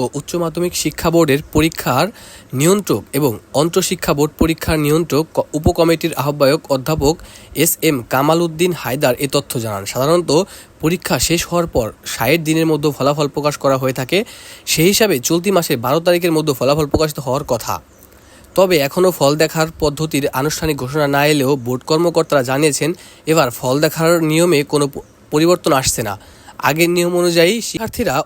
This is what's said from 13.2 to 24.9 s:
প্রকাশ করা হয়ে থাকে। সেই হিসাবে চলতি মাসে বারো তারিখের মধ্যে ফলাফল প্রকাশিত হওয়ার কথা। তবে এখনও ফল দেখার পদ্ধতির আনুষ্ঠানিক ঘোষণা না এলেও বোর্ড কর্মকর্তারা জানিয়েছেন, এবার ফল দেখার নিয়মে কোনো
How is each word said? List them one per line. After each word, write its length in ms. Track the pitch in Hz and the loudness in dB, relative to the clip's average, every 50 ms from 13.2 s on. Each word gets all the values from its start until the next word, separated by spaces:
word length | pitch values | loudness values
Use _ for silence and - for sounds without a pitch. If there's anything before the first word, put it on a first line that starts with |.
| 147 143 - | -2 -2 -2
প্রকাশ 200 | 156 143 147 143 - - | -2 -4 -4 -4 0 0
করা 140 | 139 135 131 | 0 0 2
হয়ে 140 | 131 131 123 139 | 0 -2 -2 -4
থাকে। 180 | 127 - 165 196 233 - - - - - - - - - | -4 -2 -2 -2 -2 -4 -10 -18 -20 -20 -20 -14 -8 -4
সেই 160 | - 165 160 196 | 0 2 2 2
হিসাবে 240 | 202 - 226 202 165 123 127 - | 4 4 2 2 2 0 0 0
চলতি 220 | 165 175 175 202 196 175 | -2 0 0 2 0 0
মাসে 160 | 160 - 151 117 117 | 0 0 -2 -2 0
বারো 140 | 123 143 165 165 180 | 0 0 0 2 2
তারিখের 280 | 175 175 180 170 160 156 | 2 2 2 0 0 0
মধ্যে 160 | 156 151 127 - | 0 0 -2 0
ফলাফল 280 | 120 135 147 160 156 143 | 0 0 2 0 0 0
প্রকাশিত 280 | - 151 156 156 151 160 127 | 0 0 0 -2 -4 -6 -6
হওয়ার 200 | 131 123 147 - - | -4 -4 -4 -2 -4
কথা। 240 | 127 113 - - 98 82 - _ - - - - - - - - - - - - - | -4 -4 -4 -6 -8 -8 -10 _ -20 -20 -20 -20 -20 -20 -20 -20 -20 -20 -20 -4 2
তবে 200 | 175 196 185 180 147 139 135 | 2 4 4 4 2 2 0
এখনও 240 | - 175 185 185 170 - | 0 2 2 2 2 2
ফল 160 | 139 139 151 151 160 | 2 2 4 2 0
দেখার 240 | 156 - 160 160 160 - - | 0 2 -2 -2 -2 -2 -2
পদ্ধতির 440 | 160 147 147 147 156 160 151 139 139 139 - 131 | -2 -2 -2 -2 -4 -4 -2 -2 -2 -2 -2 -2
আনুষ্ঠানিক 360 | 139 151 - - 165 156 151 127 127 | -2 -2 -4 -4 -4 -4 -4 -4 -6
ঘোষণা 240 | 127 143 156 147 139 139 | -6 -2 -2 0 0 2
না 60 | 143 143 151 151 | 2 2 4 2
এলেও 180 | 143 127 135 147 131 117 | 2 2 2 0 0 0
বোর্ড 160 | 123 127 123 - - | -4 -6 -6 -2 0
কর্মকর্তারা 540 | 156 160 175 175 165 170 156 - 151 139 123 127 | 0 2 2 2 2 2 0 2 2 0 2 0
জানিয়েছেন, 400 | 131 143 156 156 135 - 143 156 180 - - - - - - 151 | 0 2 2 2 0 0 -2 -4 -4 -6 -12 -20 -20 -10 -4 0
এবার 160 | 160 165 143 120 - - | 2 2 2 2 -2 -4
ফল 160 | - 127 131 147 160 | -2 0 0 2 0
দেখার 260 | 156 - 156 160 165 175 165 165 156 | 0 0 0 2 2 2 2 2 2
নিয়মে 300 | 156 160 175 180 165 143 143 | 2 2 4 4 2 2 0
কোনো 220 | - 156 147 143 139 | 0 0 0 0 -2